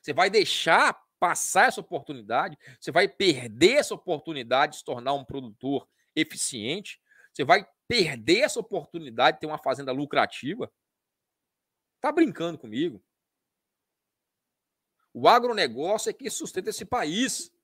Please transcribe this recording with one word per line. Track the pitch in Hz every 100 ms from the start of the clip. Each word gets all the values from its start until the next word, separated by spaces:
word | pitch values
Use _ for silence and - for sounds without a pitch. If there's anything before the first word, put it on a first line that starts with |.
Você | -
vai | 139 190
deixar | 208 - - - 180 262 - _ _
passar | 175 160 - 185 240
essa | -
oportunidade, | 170 160 - 139 104 123 - 147 - 131
você | -
vai | 147 196
perder | - 196 139 120 107 170 277
essa | -
oportunidade | 190 - 156 - 151 117 127 151
de | -
se |
tornar | - 123 123
um | 143
produtor | 135 139 127 104 131 139 - _ _
eficiente, | - 156 - - 120 107 175 202 - _ _ _
você | -
vai | 135 190 190 _ _
perder | 240 165 127 110 190
essa | 277 247
oportunidade | 208 190 143 170 151 113 156 160
de |
ter | 156
uma | 151
fazenda | - 127 139
lucrativa. | 131 147 143 107 - 127 214 120 _ _ _ _ _ _ _ _ _ _ _ _ _
Tá | 285
brincando | 302 320 156 170 160
comigo? | 117 110 170 107 _ _ _ _ _ _ _ _ _ _ _ _ _ _ _ _ _ _ _ _ _
O | 120 139
agronegócio | 233 240 220 156 113 143 208 -
é |
que | - 262
sustenta | - 330 - 196
esse | 202
país. | 202 247 165 180 254 - - _